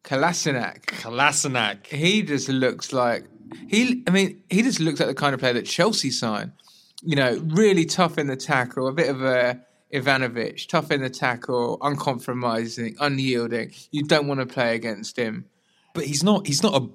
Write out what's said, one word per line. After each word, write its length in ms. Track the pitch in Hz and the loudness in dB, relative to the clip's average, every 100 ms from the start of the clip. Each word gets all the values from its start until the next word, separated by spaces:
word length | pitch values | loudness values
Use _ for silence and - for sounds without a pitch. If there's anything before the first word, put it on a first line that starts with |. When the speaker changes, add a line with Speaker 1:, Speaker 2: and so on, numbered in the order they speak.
Speaker 1:
Kolasinac. 800 | - 135 160 175 160 131 98 - - | -2 0 0 0 -2 -2 -4 -8 -12
Speaker 2:
Kolasinac. 1000 | - 113 120 143 147 143 127 107 101 - | -10 -8 2 2 2 -2 0 -2 -2 -10
Speaker 1:
He 340 | 139 170 214 | 0 2 2
just 260 | 160 143 139 | 0 -2 -2
looks 460 | 131 127 - - | 0 0 -2 -4
like, 320 | 131 123 113 - - - - - | 0 0 -2 -8 -20 -20 -20 0
he, 360 | 208 254 247 - | 2 2 0 2
I 40 | |
mean, 320 | 190 185 - _ | 2 2 -2 _
he 100 | 185 | 2
just 180 | 254 190 | 2 2
looks 200 | 160 151 | 0 2
like 100 | 131 | 0
the 60 | 135 | 2
kind 180 | 143 | 0
of 60 | 127 | 2
player 140 | 127 | 0
that 120 | 120 95 | 0 -2
Chelsea 460 | - 190 214 139 | 0 2 2 -2
sign. 420 | - 117 104 - _ _ _ _ - | -2 -2 -4 -6 _ _ _ _ -10
You 140 | 165 143 | -2 2
know, 240 | 127 117 | 2 2
really 420 | 160 165 214 185 160 | 0 4 6 6 2
tough 340 | - 170 165 | 2 2 2
in 80 | 143 | -4
the 80 | 131 | -4
tackle, 520 | - 139 123 135 131 | 0 0 0 -2 -2
a 60 | |
bit 160 | 147 139 | 0 0
of 140 | 131 | 0
a 360 | 131 127 123 123 _ _ _ | 2 2 2 -2 _ _ _
Ivanovic, 760 | 143 131 131 127 117 110 - - | -2 2 2 0 -2 -6 -6 -2
tough 240 | 165 151 | -2 0
in 100 | 147 | -2
the 80 | 131 | -2
tackle, 720 | 127 131 120 - 123 120 113 | -2 -2 -2 -2 -2 0 -2
uncompromising, 1120 | 147 139 147 123 - 123 123 113 117 113 117 - | -2 -2 -2 -4 -6 -4 -2 -2 -4 -6 -8 -2
unyielding. 720 | 147 135 131 123 117 117 110 - - | -2 0 0 0 -2 -4 -6 -14 -8
You 140 | 151 | -6
don't 240 | 143 156 143 | 2 4 4
wanna 180 | 135 127 | -2 -4
play 300 | - 120 117 | 0 0 0
against 420 | 113 104 110 - | -4 -8 -10 -4
him. 280 | 113 113 - _ _ _ _ | -4 -6 -14 _ _ _ _
Speaker 2:
But 120 | 170 143 | -8 -4
he's 180 | 143 | 0
not, 220 | 180 202 - | 4 4 2
he's 160 | 139 | 0
not 180 | 220 139 | 2 2
a 80 | 117 | -2